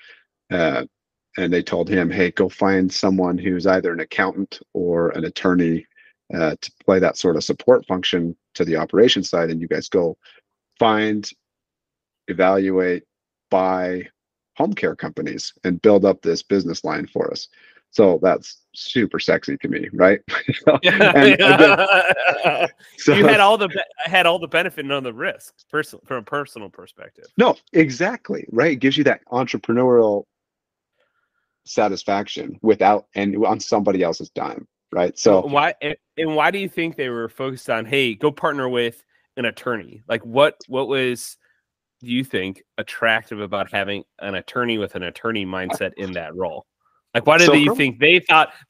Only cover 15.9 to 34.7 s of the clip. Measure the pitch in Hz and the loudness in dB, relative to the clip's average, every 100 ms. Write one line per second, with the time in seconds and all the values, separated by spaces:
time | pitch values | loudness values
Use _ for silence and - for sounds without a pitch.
15.9 | 101 95 92 - 82 - 98 87 80 82 | 4 4 0 -2 -4 -2 -2 -2 -6 -6
16.9 | 76 78 - - - - _ _ _ _ | -6 -6 -6 -6 -8 -14 _ _ _ _
17.9 | - 101 82 90 82 - - _ - - | 2 4 4 2 0 -4 -20 _ -16 -6
18.9 | 127 107 85 - 82 - 139 - - - | -2 -2 -2 0 -2 -2 -8 -6 -6 -8
19.9 | - 92 101 - - - - - 143 180 | 2 4 4 -2 -6 -4 0 2 2 2
20.9 | 185 208 165 139 - 190 - 156 - 190 | 4 4 6 6 6 6 6 6 6 4
21.9 | 196 175 185 156 147 165 139 165 - - | 4 4 2 0 0 -2 0 -4 -6 -20
22.9 | - - 147 208 220 202 220 196 202 - | -2 2 6 6 6 6 4 0 -4 -10
23.9 | - 160 185 170 175 160 160 180 - 139 | -10 -2 2 2 0 -2 -2 -2 -6 -6
24.9 | 143 131 113 180 - - _ _ 147 156 | -6 -6 -8 -8 -8 -16 _ _ -6 -6
25.9 | - _ 131 104 147 139 117 98 - 92 | -12 _ -10 -6 -8 -8 -12 -18 -18 -20
26.9 | _ - _ - - 233 - _ 180 156 | _ -20 _ -8 0 2 0 _ 2 2
27.9 | 123 185 247 - - - 110 151 131 135 | 0 -6 -6 -10 -12 -4 0 0 0 0
28.9 | 139 135 110 _ 120 123 107 - 117 127 | 0 0 -2 _ -6 -4 -6 -2 0 4
29.9 | 120 110 101 - _ _ _ _ _ _ | 4 4 0 -6 _ _ _ _ _ _
30.9 | _ _ _ _ _ _ _ - - 104 | _ _ _ _ _ _ _ -8 -2 -2
31.9 | 95 - 101 101 - 71 - 113 104 92 | -2 -4 -4 -4 -10 -12 -2 2 4 4
32.9 | 104 - - 101 101 110 110 - 107 101 | 2 -2 -4 -4 0 -2 -2 -2 0 0
33.9 | 95 85 82 - - - - - | 0 -2 -4 -10 -10 -10 -10 -18